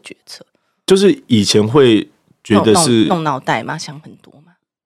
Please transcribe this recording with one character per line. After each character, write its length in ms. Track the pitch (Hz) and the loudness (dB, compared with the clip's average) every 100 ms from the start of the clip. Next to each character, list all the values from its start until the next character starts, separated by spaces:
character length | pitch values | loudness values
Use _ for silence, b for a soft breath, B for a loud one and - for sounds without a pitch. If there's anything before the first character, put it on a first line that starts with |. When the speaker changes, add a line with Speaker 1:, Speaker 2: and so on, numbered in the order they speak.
Speaker 1:
决 120 | - - - | -14 -20 -20
策？ 200 | - _ _ _ _ - | -20 _ _ _ _ -2
Speaker 2:
就 100 | 190 | 2
是 280 | 196 - - | 2 0 -2
以 160 | 110 | -2
前 220 | 98 110 107 | 0 0 0
会 440 | 147 127 107 - _ _ _ | 2 4 2 -2 _ _ _
觉 160 | - 101 | -2 0
得 120 | 95 190 | 2 2
是 300 | 151 117 95 | 2 0 0
Speaker 1:
弄， 20 | |
弄， 0 | |
弄 160 | 180 | -2
脑 160 | 156 131 | -4 -6
袋 240 | - 123 | -6 -6
吗？ 140 | 123 151 | -6 -12
想 200 | - 143 | -14 -20
很 120 | - 95 | -20 -20
多 180 | _ _ _ | _ _ _
吗？ 80 | _ _ _ | _ _ _